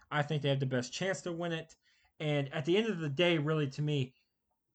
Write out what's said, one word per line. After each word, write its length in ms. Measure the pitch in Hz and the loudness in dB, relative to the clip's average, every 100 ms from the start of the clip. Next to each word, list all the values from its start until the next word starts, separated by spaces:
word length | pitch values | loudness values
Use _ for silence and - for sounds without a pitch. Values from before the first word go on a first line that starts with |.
| - | -6
I 120 | 147 | -2
think 200 | 143 156 | 0 0
they 80 | 139 | 2
have 100 | 135 | 2
the 60 | 135 | 2
best 260 | 127 123 | 0 -2
chance 300 | - 190 185 | -4 -2 -2
to 100 | 180 | -4
win 200 | 170 170 | -4 -4
it. 220 | 165 160 - _ _ _ - | -4 -8 -18 _ _ _ -6
And 320 | 151 147 135 | 0 0 0
at 120 | 160 | -2
the 120 | 147 190 | 2 2
end 100 | 226 | 2
of 100 | 175 | 0
the 100 | 156 | -2
day, 300 | 139 175 165 | 2 4 4
really, 280 | 147 156 143 | 2 0 0
to 140 | 143 | -2
me, 300 | 147 147 131 _ _ _ _ _ _ | -2 0 -2 _ _ _ _ _ _